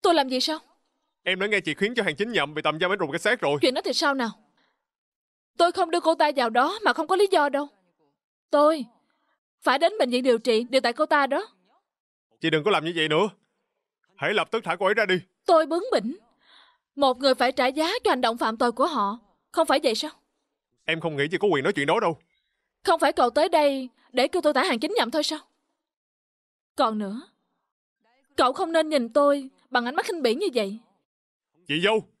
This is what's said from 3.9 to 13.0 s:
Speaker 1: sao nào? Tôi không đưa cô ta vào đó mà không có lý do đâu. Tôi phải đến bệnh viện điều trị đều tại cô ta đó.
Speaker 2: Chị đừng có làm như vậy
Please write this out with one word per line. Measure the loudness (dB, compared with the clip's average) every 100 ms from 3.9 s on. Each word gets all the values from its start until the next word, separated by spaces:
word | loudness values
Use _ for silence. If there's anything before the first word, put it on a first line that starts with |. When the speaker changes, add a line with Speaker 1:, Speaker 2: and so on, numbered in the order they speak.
Speaker 1:
sao | -2 0
nào? | -2 -4 -8 _ _ _ _ _ _ _ _ _ _ _ 0
Tôi | 0
không | 2 -2
đưa | 0
cô | 0 2
ta | 0 0
vào | 0
đó | 0 0 0
mà | -2
không | -2 0
có | 2
lý | 4
do | 2 2
đâu. | -2 -6 _ _ _ _ _ _ _ _
Tôi | 4 4 2 -6 _ _ _ _ _ _ _
phải | -2 2
đến | 2 0
bệnh | 0
viện | 0
điều | 2 2
trị | 2 0 2
đều | 0
tại | 0
cô | -2 0
ta | 2 2
đó. | -2 -6 _ _ _ _ _ _ _ _ _
Speaker 2:
Chị | -2
đừng | 0
có | 2
làm | 0 0
như |
vậy | -2